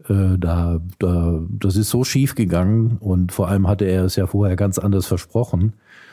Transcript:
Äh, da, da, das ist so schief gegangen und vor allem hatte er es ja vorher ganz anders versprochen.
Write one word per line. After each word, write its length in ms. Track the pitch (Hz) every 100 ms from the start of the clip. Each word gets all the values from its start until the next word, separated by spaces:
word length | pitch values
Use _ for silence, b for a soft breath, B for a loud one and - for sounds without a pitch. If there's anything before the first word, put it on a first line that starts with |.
| -
Äh, 300 | 98 95 92
da, 440 | 85 85 85 85 87 -
da, 420 | 90 87 85 80 85
das 280 | 107 98 98
ist 120 | 104
so 140 | 120
schief 320 | 127 135 139 -
gegangen 600 | 95 85 92 113 113 113
und 320 | 104 90 90
vor 160 | - 90
allem 200 | 98 95
hatte 180 | 95 95
er 200 | 92 92
es 120 | -
ja 100 | 92
vorher 280 | 101 101 92
ganz 220 | 101 -
anders 300 | 101 98 -
versprochen. 680 | 92 - 113 120 87 107 B B B B